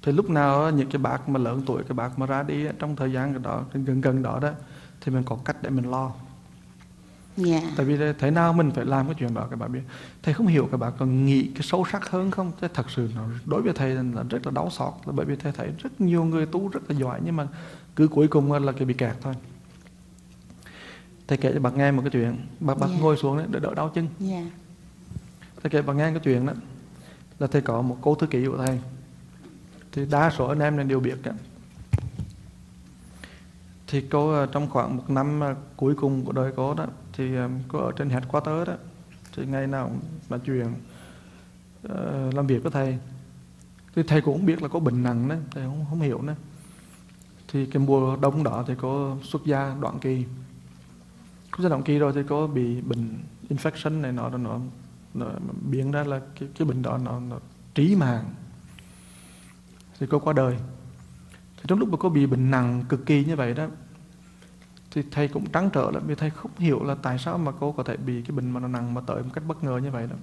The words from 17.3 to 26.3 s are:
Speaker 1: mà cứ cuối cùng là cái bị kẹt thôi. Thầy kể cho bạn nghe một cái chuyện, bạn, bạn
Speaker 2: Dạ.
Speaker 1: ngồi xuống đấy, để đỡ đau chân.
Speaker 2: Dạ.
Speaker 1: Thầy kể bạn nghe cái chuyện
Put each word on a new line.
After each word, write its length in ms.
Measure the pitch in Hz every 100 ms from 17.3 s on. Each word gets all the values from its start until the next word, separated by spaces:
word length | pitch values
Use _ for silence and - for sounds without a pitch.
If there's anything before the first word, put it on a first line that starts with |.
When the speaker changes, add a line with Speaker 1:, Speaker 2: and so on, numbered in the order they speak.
| 165
Speaker 1:
mà 120 | 139 - - - - -
cứ 120 | 156
cuối 200 | 151 151
cùng 240 | 151 143
là 200 | 143 139
cái 140 | 131 131
bị 80 |
kẹt 220 | 127 120 -
thôi. 120 | 135 131 - - - - - - - - - - - - - - - - - - -
Thầy 100 | 135
kể 140 | 131
cho 60 | 151
bạn 180 | 127 131
nghe 140 | 139
một 100 | 139
cái 100 | 135
chuyện, 260 | 127 117 120 135 -
bạn, 200 | 151 135
bạn 100 | -
Speaker 2:
Dạ. 60 | 180
Speaker 1:
ngồi 180 | 156 147
xuống 200 | 143 143
đấy, 100 | 165
để 80 | -
đỡ 140 | - -
đau 140 | 156
chân. 180 | 170 165 -
Speaker 2:
Dạ. 240 | 190 185 170 - - - - - - - - - - -
Speaker 1:
Thầy 60 | 156
kể 120 | 151
bạn 160 | 143 143
nghe 140 | 156
cái 80 | 160
chuyện 260 | 147